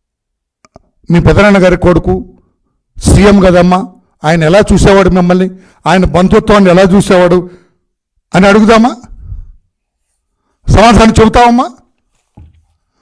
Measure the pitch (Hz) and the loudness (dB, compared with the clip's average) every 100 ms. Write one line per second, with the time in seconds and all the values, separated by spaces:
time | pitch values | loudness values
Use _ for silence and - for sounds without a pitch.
0 | _ _ _ _ _ _ _ _ _ _ | _ _ _ _ _ _ _ _ _ _
1 | - 170 160 156 - 196 185 202 175 165 | -4 -2 0 0 0 0 0 0 0 -2
2 | 180 185 - _ _ _ _ _ _ - | -2 -6 -10 _ _ _ _ _ _ -10
3 | - - 202 202 185 175 180 180 185 - | -2 0 2 2 2 2 0 -2 -6 -16
4 | _ _ 151 170 156 196 - 202 - 196 | _ _ -4 -2 0 0 0 0 2 2
5 | 185 185 175 185 185 185 _ _ 151 185 | 0 0 -2 -2 -4 -8 _ _ -4 -2
6 | 170 160 185 220 220 208 185 175 190 202 | -2 -2 0 0 0 0 2 2 2 0
7 | - 185 180 180 170 - _ _ _ _ | 0 0 2 0 -4 -14 _ _ _ _
8 | _ _ _ 180 196 208 214 226 240 - | _ _ _ -2 0 2 2 2 0 -4
9 | - - - - - - _ _ _ _ | -16 -20 -18 -18 -18 -20 _ _ _ _
10 | _ _ _ _ _ _ - 190 226 214 | _ _ _ _ _ _ -4 0 2 2
11 | 226 220 220 247 240 240 294 - _ _ | 2 0 0 2 0 0 -4 -10 _ _
12 | _ _ _ _ - _ _ _ _ _ | _ _ _ _ -20 _ _ _ _ _